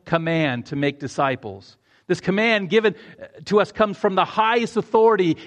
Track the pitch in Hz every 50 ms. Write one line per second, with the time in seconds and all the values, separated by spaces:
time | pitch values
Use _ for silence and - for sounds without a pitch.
0 | - - 170 165 165 165 165 160 156 143 123 120 117 - 139 143 143 139 139 143
1 | 143 127 - - 143 135 127 123 - 104 95 98 101 - _ _ _ _ _ _
2 | _ - 180 165 - 185 196 202 220 233 220 208 196 156 180 220 220 214 - -
3 | - - - - 92 - - - 156 - 190 208 190 - - - 214 208 185 -
4 | - 208 190 190 170 - - 214 220 220 233 240 233 - - 214 - - - 220
5 | 220 226 220 196 185 165 147 - -